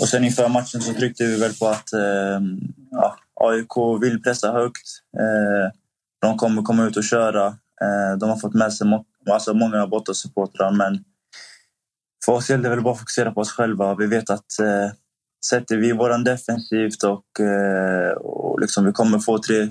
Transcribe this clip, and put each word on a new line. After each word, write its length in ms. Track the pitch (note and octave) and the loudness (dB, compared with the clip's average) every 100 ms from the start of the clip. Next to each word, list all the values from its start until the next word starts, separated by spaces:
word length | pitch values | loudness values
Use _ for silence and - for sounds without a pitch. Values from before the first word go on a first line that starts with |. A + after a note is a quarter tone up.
och 80 | A2+ | 0
sen 160 | B2 | 2
inför 240 | B2 A#2+ A#2+ | 2 4 2
matchen 320 | B2 B2 A#2+ | 2 0 -4
så 120 | A2+ | -4
tryckte 320 | A2+ A#2+ A#2+ | -2 -2 0
vi 160 | A#2 A2 | 0 2
väl 120 | A2+ | 0
på 120 | G#2+ A2 | 0 0
att, 240 | G#2+ - | -2 -2
ehm, 680 | A2 G2+ G2+ G2 G2 G2 F#2 - - C3 | -2 0 0 0 0 -2 -4 -8 -12 -10
ja, 260 | - - - _ - | -2 0 -2 _ -2
A 140 | A#2 | 0
I 100 | A2+ A2+ | 0 -2
K 280 | - A#2 A2+ | -2 0 2
vill 240 | B2 A2+ | 0 0
pressa 300 | B2 B2 G#2 | -2 0 0
högt. 360 | A#2+ A#2+ A#2+ - - _ - | 0 -2 -4 -16 -20 _ -4
Eh, 540 | A2 G#2+ G#2 G2+ F#2+ - _ _ _ _ | 0 2 2 0 -2 -6 _ _ _ _
de 160 | G#2+ A2 | -2 0
kommer 240 | A#2 A2 | 0 0
komma 220 | G#2+ A2+ A2+ | 2 2 2
ut 100 | G#2 | 0
och 80 | |
köra. 420 | G#2+ A#2 A2 G#2+ G2+ G#2+ _ _ | 0 2 2 2 -2 -4 _ _
Eh, 360 | G2+ G2+ G2 G2 | -2 0 0 0
de 80 | G#2+ | -2
har 60 | A2 | -2
fått 180 | G#2+ | 0
med 180 | A2 A2 | 0 0
sig 140 | G#2 G#2+ | 0 0
må-, 180 | G#2+ - _ - | 0 -2 _ -2
alltså 240 | G#2 - | 0 0
många 320 | A2 A2+ G#2+ G2+ | 0 0 0 -2
bortasupportrar, 840 | G#2+ G#2+ F#2+ - - F#2+ - F#2+ | -2 -4 -8 -6 -4 -4 -2 0
men 340 | G2+ G2 G2 - _ _ - - - _ _ _ _ _ _ | 2 0 -2 -8 _ _ -20 -20 -20 _ _ _ _ _ _
för 80 | - | 0
oss 180 | A#2+ B2 | 0 2
gällde 180 | C3+ B2 | 0 2
det 60 | |
väl 100 | A#2+ | 0
bara 80 | A#2 | 0
att 40 | A#2 | -2
fokusera 320 | - - A2+ | -4 -2 0
på 80 | A2+ | -2
oss 120 | G#2+ | -4
själva. 420 | - A#2 G#2 G2 | 0 0 2 0
Vi 120 | G2 G#2+ | 2 0
vet 240 | A2 A2 | 0 0
att, 280 | G#2 - - | -4 -4 -2
eh, 300 | G#2+ G2+ G2+ G#2+ _ _ _ _ - | 0 2 0 -4 _ _ _ _ -2
sätter 260 | B2 A#2+ A2+ | -2 0 0
vi 160 | A2+ | 2
våran 320 | A2+ A#2+ A#2+ | 2 2 2
defensivt 800 | B2 B2+ - A#2 A2+ A2 A2 G#2+ | 0 -2 -4 -6 -2 -2 -2 0
och, 380 | G#2 G2+ - - | -2 -2 -6 -2
eh, 720 | G#2+ G2+ G2+ F#2+ F#2+ F#2 F2+ - | 0 2 0 0 0 0 0 -2
och 440 | - - - - | -6 -6 -4 -2
liksom 240 | - - | 0 2
vi 80 | G2+ | 2
kommer 260 | G2+ A2+ G#2+ | 4 2 2
få 200 | A2 A2 | 2 0
tre, 300 | A2 A2 G#2+ | 2 0 0